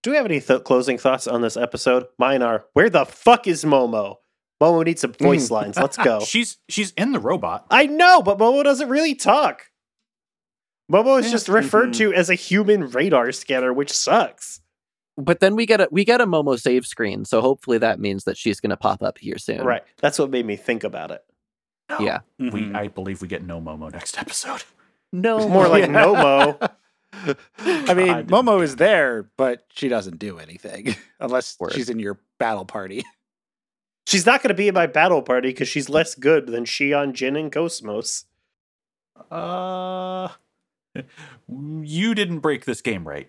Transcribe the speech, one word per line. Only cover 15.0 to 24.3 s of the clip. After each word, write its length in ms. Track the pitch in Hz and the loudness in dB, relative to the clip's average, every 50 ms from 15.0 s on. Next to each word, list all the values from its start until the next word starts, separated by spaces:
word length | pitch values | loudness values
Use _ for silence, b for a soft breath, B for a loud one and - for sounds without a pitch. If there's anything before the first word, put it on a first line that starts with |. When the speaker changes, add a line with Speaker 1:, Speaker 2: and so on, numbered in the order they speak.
| _ _ _ | _ _ _
Speaker 4:
But 240 | - 139 147 170 - | -6 -2 -2 2 4
then 160 | 190 190 208 | 2 2 2
we 100 | 226 233 | 0 2
get 140 | 208 226 208 | 2 4 4
a, 80 | 185 - | 4 2
we 140 | 151 190 202 | 2 0 4
get 160 | 208 240 247 | 4 4 4
a 60 | 240 | 4
Momo 320 | 190 175 156 143 143 131 113 | 2 2 0 2 0 -2 0
save 260 | - 131 123 127 123 | 0 0 0 0 0
screen, 380 | - - - 117 101 95 101 104 | -4 -6 -6 -4 -4 -4 -8 -6
so 160 | - - 110 | 0 0 2
hopefully 380 | 117 131 135 - - - 120 113 | 2 2 0 -2 -2 -2 0 0
that 220 | 113 113 104 - | 2 0 -2 -2
means 240 | 101 101 98 98 - | -4 -4 -4 -4 -4
that 120 | - 90 | -6 -8
she's 240 | - - 110 101 - | -4 -4 -4 -4 -2
gonna 160 | - 104 95 | -4 -4 -4
pop 260 | - - 101 101 101 | -2 -2 -2 -2 0
up 160 | - 101 - - | -4 -6 -6 -6
here 200 | - 107 - - | -12 -12 -12 -10
soon. 240 | - - 110 - - | -8 -8 -8 -4 -2
Speaker 1:
Right. 180 | 123 120 - - _ _ _ | -4 -4 -4 -6 _ _ _
That's 180 | - 147 143 - | -2 -2 0 0
what 120 | 147 135 | -4 -2
made 160 | 135 127 117 | -2 -4 -4
me 100 | 110 104 | -4 -8
think 280 | 98 - - 120 110 104 | -8 -6 -6 -6 -4 -6
about 260 | 104 87 78 78 80 | -8 -8 -10 -12 -12
it. 120 | 78 - _ _ _ _ _ _ _ _ _ _ _ _ _ - | -14 -16 _ _ _ _ _ _ _ _ _ _ _ _ _ -12
Speaker 3:
No. 80 | - - | -8 -4
Speaker 4:
Yeah. 200 | 208 - - - _ _ _ - | -4 -4 -4 -6 _ _ _ -10
Speaker 3:
We, 120 | 131 123 | -10 -8
Speaker 2:
Mm-hmm. 260 | 104 101 110 104 101 | -6 -8 -8 -8 -8
Speaker 3:
I 120 | 104 101 101 | -10 -10 -10
believe 320 | - - 95 95 98 85 | -12 -12 -12 -10 -10 -12
we 60 | 95 87 | -10 -12
get 160 | 92 - - | -10 -12 -10
no 160 | 87 85 85 | -12 -12 -12
Momo 320 | 80 80 78 78 78 78 | -12 -14 -14 -14 -14 -16
next 260 | - 87 - - - - | -16 -14 -14 -14 -12 -12
episode. 440 | - - | -12 -10